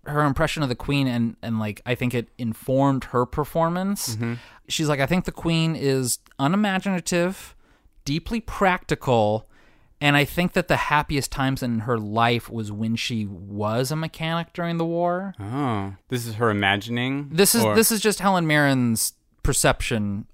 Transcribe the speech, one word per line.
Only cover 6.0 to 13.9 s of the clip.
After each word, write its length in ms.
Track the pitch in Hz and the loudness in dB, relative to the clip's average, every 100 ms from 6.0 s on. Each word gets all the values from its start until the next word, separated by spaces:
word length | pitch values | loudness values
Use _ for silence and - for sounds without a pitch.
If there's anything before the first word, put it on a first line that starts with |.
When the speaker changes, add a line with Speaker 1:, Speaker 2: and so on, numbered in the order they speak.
| 127 - _ - | 0 -4 _ -2
Speaker 1:
unimaginative, 1160 | 139 190 214 190 196 185 - 180 175 190 - - _ _ _ _ | 0 2 2 0 -2 -4 0 0 0 -2 -12 -20 _ _ _ _
deeply 360 | - 151 - 226 | -4 -4 -2 -6
practical, 1080 | - - 196 180 - 151 - 120 107 107 - _ _ _ _ - | -6 0 0 0 -2 -4 2 2 4 0 -4 _ _ _ _ -2
and 140 | 147 143 | 2 4
I 80 | 143 | 2
think 260 | - 180 | 0 0
that 160 | - 170 | 0 2
the 80 | 143 | 0
happiest 560 | - 147 143 143 120 | 2 0 0 -2 -2
times 300 | - 135 135 | -2 -2 -2
in 180 | 127 113 | -2 -2
her 160 | 110 117 | -2 -2
life 520 | 104 107 117 120 - | -2 2 2 2 -2
was 200 | 117 104 | -8 -6
when 260 | 104 113 113 | -4 -2 -2
she 280 | - 117 104 | -2 -4 -4
was 640 | 95 98 101 107 113 131 | -8 -10 -4 -2 0 0